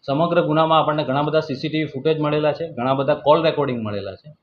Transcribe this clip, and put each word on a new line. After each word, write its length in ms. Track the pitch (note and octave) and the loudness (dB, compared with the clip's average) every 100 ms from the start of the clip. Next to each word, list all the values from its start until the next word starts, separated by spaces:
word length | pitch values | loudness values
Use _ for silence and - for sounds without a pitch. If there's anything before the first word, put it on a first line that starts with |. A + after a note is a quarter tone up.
| - | -2
સમગ્ર 360 | C#3 E3+ E3+ | -2 2 2
ગુનામાં 360 | D3+ D3+ D#3+ D#3+ | 2 2 4 4
આપણને 260 | C#3+ D3+ | 4 0
ઘણા 180 | C#3 C3+ | 0 0
બધા 180 | D3+ D#3 | 0 0
સી 140 | D#3 | -2
સી 140 | C3+ D#3 | -6 -4
ટી 100 | D#3 | -4
વી 60 | |
ફૂટેજ 360 | D3+ C3+ D#3 D#3 | -4 -2 -2 0
મળેલા 320 | D3+ D3+ D3+ | 0 0 0
છે, 200 | C#3+ E3 | -2 -8
ઘણા 220 | D3+ B2+ | -4 -2
બધા 200 | C3+ C3+ | 0 0
કોલ 280 | D3 C#3 D#3+ | 0 4 4
રેકોર્ડિંગ 400 | D#3+ D3+ C#3 A#2+ | 4 0 -2 -2
મળેલા 320 | G#2+ G#2 G2 | -4 -6 -8
છે, 160 | F#2+ D3+ - | -12 -18 -20